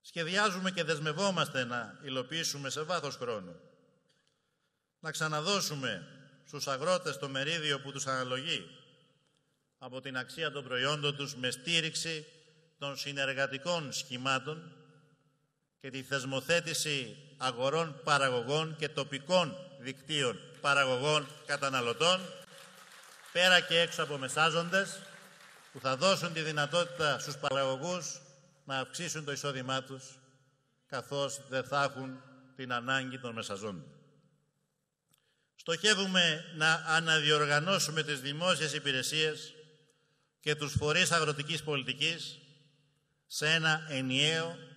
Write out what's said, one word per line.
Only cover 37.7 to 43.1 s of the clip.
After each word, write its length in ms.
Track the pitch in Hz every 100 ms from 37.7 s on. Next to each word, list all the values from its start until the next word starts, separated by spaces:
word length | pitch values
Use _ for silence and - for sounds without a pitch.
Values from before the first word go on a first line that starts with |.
| 196 151 156
τις 180 | 151 143
δημόσιες 520 | 135 147 175 165 151
υπηρεσίες 840 | 147 139 131 123 156 156 151 - - - _ _ _ _ _ _ _
και 140 | 151
τους 180 | 147 147
φορείς 400 | - 147 156 180
αγροτικής 500 | 170 151 147 147 165
πολιτικής 760 | 147 143 123 127 156 165 - - - - _ _ _ _ _